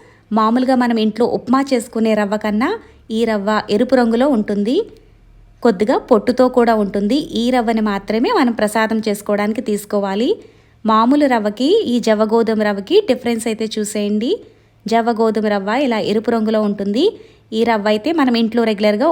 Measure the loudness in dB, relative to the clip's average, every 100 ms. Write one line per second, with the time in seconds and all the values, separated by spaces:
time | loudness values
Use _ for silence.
0 | -14 _ _ 0 2 2 2 2 2 2
1 | 0 0 -2 -2 0 0 2 -2 -2 -2
2 | 0 0 0 -2 -2 -2 -2 -4 -10 -20
3 | -8 -2 -2 0 0 -2 0 0 2 2
4 | 2 2 2 0 -2 -2 -2 -2 -4 -12
5 | -20 _ _ -20 -20 _ 0 2 0 0
6 | 2 2 2 2 2 4 2 2 0 -2
7 | -2 -2 -2 -4 0 0 0 0 -2 -4
8 | -4 -2 0 2 0 0 -2 0 0 -2
9 | -2 -4 -2 -2 0 -2 -4 -4 -4 -4
10 | -2 -2 -2 -2 -6 _ _ _ 0 2
11 | 4 4 4 2 0 -2 2 2 2 0
12 | 0 2 2 2 2 0 0 -2 0 0
13 | 2 -2 -2 -4 -4 -4 -4 -4 -4 -4
14 | -2 -2 -2 -4 -6 _ _ _ -2 0
15 | 0 0 0 0 -2 -2 -2 -2 0 -2
16 | 0 -2 0 0 0 0 0 -2 -2 0
17 | 0 -2 -12 -20 _ -2 0 0 0 0
18 | 0 0 2 2 0 0 0 2 0 2
19 | 2